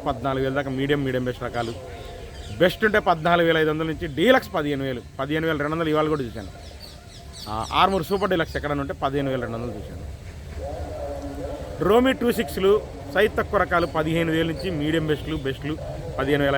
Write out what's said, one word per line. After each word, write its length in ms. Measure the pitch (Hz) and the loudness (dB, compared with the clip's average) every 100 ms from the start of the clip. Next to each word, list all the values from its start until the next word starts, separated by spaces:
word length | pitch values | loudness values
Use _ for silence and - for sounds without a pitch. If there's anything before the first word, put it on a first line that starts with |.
| 156 | -2
పద్నాలుగు 380 | 123 135 135 135 | -2 -2 0 0
వేలు 100 | 135 | 0
దాకా 120 | 139 131 | -2 -2
మీడియం, 220 | 139 147 135 | 0 2 2
మీడియం 180 | 127 127 | 0 -2
బెస్ట్ 160 | 120 120 | -4 -4
రకాలు. 280 | 120 117 117 - - - - - - - - | -4 -4 -6 -10 -12 -12 -12 -12 -12 -10 4
బెస్ట్ 240 | 180 - 220 | 4 4 2
ఉంటే 120 | 208 202 | 4 4
పద్నాలుగు 400 | 165 165 175 165 | 2 4 4 6
వేల 80 | 160 | 4
ఐదు 80 | 156 | 4
వందల 160 | 156 160 | 2 -2
నుంచి, 160 | 151 170 135 | -4 -4 4
డీలక్స్ 300 | 208 262 - 180 | 6 6 4 -2
పదిహేను 280 | 147 139 135 | 0 0 -2
వేలు, 140 | 123 - - | -4 -8 -6
పదిహేను 260 | 139 156 160 | -2 0 0
వేల 80 | 156 | 0
రెండు 120 | 147 160 | 0 0
వందలు 140 | 160 | 2
ఇవాళ 140 | 151 156 | 4 4
కూడా 100 | 151 120 | 2 -2
చూశాను. 240 | 110 98 - - - - - - - - - - | -8 -10 -12 -16 -16 -16 -16 -18 -18 -16 -12 -6
ఆ, 40 | 107 - 143 | -4 0 4
ఆర్మూర్ 240 | 185 196 151 | 4 4 0
సూపర్ 220 | 190 196 | 0 2
డీలక్స్ 220 | 180 151 139 | 0 0 -4
ఎక్కడైనా 220 | 143 143 139 | -2 -2 -2
ఉంటే 100 | 139 | -2
పదిహేను 260 | 143 143 139 | 0 0 0
వేల 80 | 131 120 | -2 -4
రెండు 120 | 113 | -6
వందలు 160 | 120 104 | -6 -8
చూశాను. 260 | - - - - - - - - 285 294 - - 285 - - - - - - - 170 | -10 -10 -10 -12 -14 -14 -12 -8 -8 -8 -8 -8 -6 -6 -8 -8 -8 -8 -8 0 4
రోమి 240 | 226 262 262 | 6 6 4
టూ 100 | 240 214 | 2 0
సిక్స్లు 320 | 233 - 190 208 - - - 185 | -2 2 4 4 0 -10 -2 2
సైజ్ 200 | 214 226 | 2 2
తక్కువ 200 | 220 202 | 0 0
రకాలు 260 | 180 175 170 165 | 2 2 2 0
పదిహేను 340 | 156 165 165 160 | 0 0 2 2
వేలు 120 | 165 | 0
నుంచి, 180 | 156 185 160 | -2 -4 -2
మీడియం 240 | 147 160 156 | 0 2 2
బెస్ట్లు 260 | 147 143 156 135 | 0 -2 -4 -2
బెస్ట్లు 280 | 127 143 156 - - 127 135 | -4 -6 -6 -6 -8 -6 -2
పదిహేను 260 | 135 143 | 2 4
వేల 80 | 143 | 4